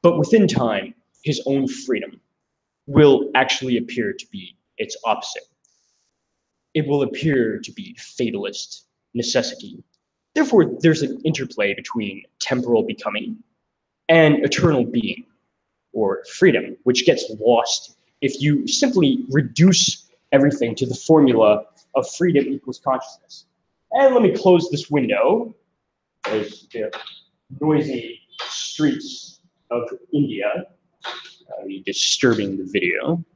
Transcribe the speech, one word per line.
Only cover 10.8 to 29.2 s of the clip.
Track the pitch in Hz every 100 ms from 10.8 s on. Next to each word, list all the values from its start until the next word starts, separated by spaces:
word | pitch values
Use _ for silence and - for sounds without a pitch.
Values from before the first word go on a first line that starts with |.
there's | 165 151
an | - -
interplay | 156 151 123 - 101
between | 101 - 120 101 98 - _
temporal | - 127 123 113
becoming | 101 107 107 104 233 - _ _ _ _ _ _ -
and | 165 156 147
eternal | 147 - 175 139
being, | 117 120 104 87 - _ _ _ _ _ _
or | 110 101 95 -
freedom, | - 190 110 - -
which | - 123
gets | - 147 - 110
lost | 110 117 - - - _ _ _
if | 135 -
you | 147 143 -
simply | - 269 196 147 123 -
reduce | 139 120 127 180 180 - - _ _ _
everything | 139 143 139 117 113
to | 123
the |
formula | 120 - 160 139 113 107 107 - _ _ 135
of | 123
freedom | - 180 143 127
equals | 135 - 120
consciousness. | 139 127 - - _ - _ _ _ _ _
And | 247 269
let | 254
me | 208
close | - 190 175 170
this | - -
window, | 143 117 101 123 226 233 - _ _ _ _ _ _ -
as | 107 101 - _
the | 113 107 - - - _ _ _ 131
noisy | 151 147 - 123 113 - _ -
streets | - - - - 151 - - -